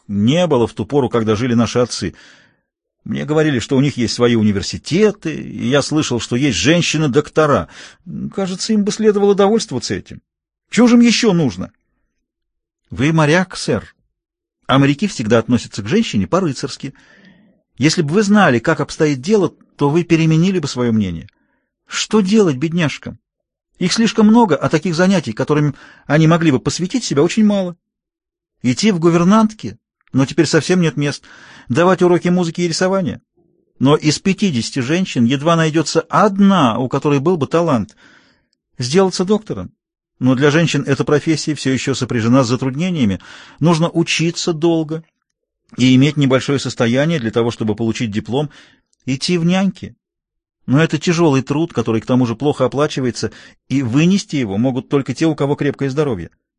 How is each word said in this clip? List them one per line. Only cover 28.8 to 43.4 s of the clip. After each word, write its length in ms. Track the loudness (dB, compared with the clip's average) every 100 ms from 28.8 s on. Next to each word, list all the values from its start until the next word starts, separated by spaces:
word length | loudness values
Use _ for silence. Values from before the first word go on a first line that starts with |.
| 0
в 80 | 2
гувернантки, 800 | 2 2 4 4 2 -2 -14 -14 _ _ _
но 140 | -2 0
теперь 220 | 0 2
совсем 340 | 2 2 0
нет 160 | 0 -2
мест. 260 | -6 -6 -14 -20 -20 -14 -4
Давать 320 | 0 2 4
уроки 260 | 2 2 0
музыки 340 | 0 -2 -2
и 60 | -4
рисования. 540 | -2 -2 -2 -4 -8 _ _ _ _ _ -2
Но 160 | 2 2
из 240 | 2 -2
пятидесяти 600 | -2 0 0 -2 -4 -4
женщин 460 | -2 -2 -2 0 0
едва 300 | 2 0 2
найдется 460 | 2 0 -2 -2
одна, 760 | 0 2 2 4 4 4 2 0
у 100 | -2
которой 300 | -2 0 0
был 180 | 0 -2
бы 100 | 0
талант. 480 | 0 2 0 -2 _ _ _ _ _ _ _ _ -12
Сделаться 460 | -2 0 2 0
доктором. 480 | -2 -2 -4 -10 -10 _ _ _ _ -4
Но 140 | 0
для 160 | 2 2
женщин 340 | 2 2 0 -2
эта 160 | -2
профессия 500 | 0 0 0 -2 -2
все 180 | -4 -2
еще 220 | -2 -2
сопряжена 500 | -4 -4 -2 2 2
с 40 | 2
затруднениями. 720 | -2 -4 -4 -4 -2 -2 -2 -8 -20